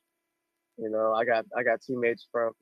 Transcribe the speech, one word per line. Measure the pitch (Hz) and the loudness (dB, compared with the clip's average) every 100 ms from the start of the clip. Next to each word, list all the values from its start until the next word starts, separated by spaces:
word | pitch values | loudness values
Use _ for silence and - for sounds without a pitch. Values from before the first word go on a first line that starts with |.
| _ _ _ _ _ _ _ - | _ _ _ _ _ _ _ -10
You | 113 | -4
know, | 107 110 | 0 2
I | 110 | 2
got, | 120 113 107 113 | 2 0 -2 -2
I | |
got | 120 113 | 0 0
teammates | - 123 120 110 - | -2 -2 0 -2 -4
from | 120 113 - | -4 -4 -4